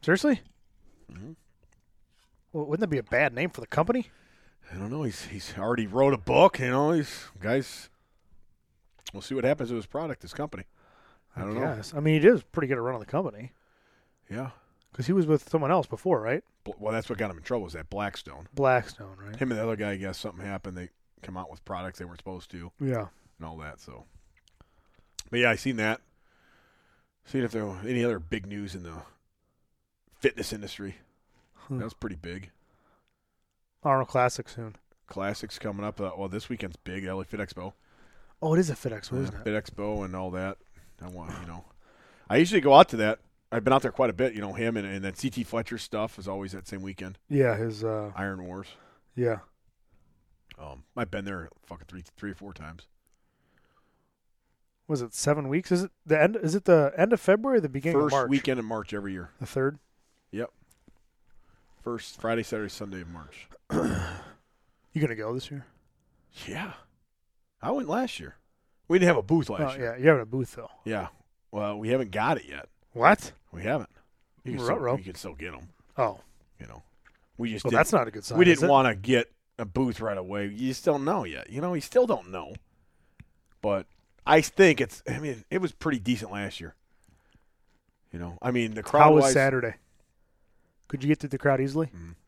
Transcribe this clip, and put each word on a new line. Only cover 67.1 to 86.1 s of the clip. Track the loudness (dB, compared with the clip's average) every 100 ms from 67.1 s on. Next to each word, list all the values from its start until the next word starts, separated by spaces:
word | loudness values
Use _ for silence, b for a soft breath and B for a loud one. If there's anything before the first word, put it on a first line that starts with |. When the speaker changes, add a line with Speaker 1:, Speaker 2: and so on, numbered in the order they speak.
| _ _ _ _ _
Speaker 2:
I | -4
went | -4 -2
last | -2 -2 -6
year. | -14 -18 _ _ _ _ _
We | 6
didn't | 6
have | 4
a |
booth | 4 2 2
last | -2 -2 -2
Speaker 1:
Oh, |
Speaker 2:
year. | -6 4
Speaker 1:
yeah, |
you | 6
have | 6
a | 4
booth, | -4 -4
though. | -8 -16 -12
Speaker 2:
Yeah. | -4 -4 -4 -10 _ _ _
Well, | -4 -4 -4
we | 0
haven't | 0 0
got | 0 0 0
it | -4
yet. | -12 -12 _ _
Speaker 1:
What? | 6 8 8 2 -18 _
Speaker 2:
We | -8
haven't. | -2 -2 -4 _ _ _ _ _
You | -10 -4
can |
still, | -2 0
Speaker 1:
Ruh-roh. | 0 -2
Speaker 2:
you |
can | -4
still | -12 -14
get | -12 -12
'em. | -12 -18 _ _ -2
Speaker 1:
Oh. | -2 -2 -16 _ _ _
Speaker 2:
You | -18
know, | -18 -20 _ _ _ _ -8
we | -6
just | -2
Speaker 1:
Well, | 0
Speaker 2:
didn't, | 4
Speaker 1:
that's | 4
not | 4 2
a |
good | -4
sign, | -4 6
Speaker 2:
we |
Speaker 1:
is | 8 8
Speaker 2:
didn't | 8
Speaker 1:
it? |
Speaker 2:
wanna | 6 6
get | 2 4 4 4 _ _ -10
a |
booth | -6 0 0 0
right | -4 -4
away. | -4 -4 -6
You | -4 -6
just | -2
don't | 0 2 2
know | -2
yet. | -2 -8 -10
You | -8
know, | -4
you | -6
still | 0 2 4
don't | 0 -4
know. | -10 -10 -14 _ _ _ _ _ _ -20 _ _ _
But | -2 -2 -4 _ _ _ 6
I | 6
think | 6 6 8 8
it's, | 0 -4 -8
I | -6
mean, | -6 -8 -4
it | -4
was | -4
pretty | -4 -4 -2
decent | -2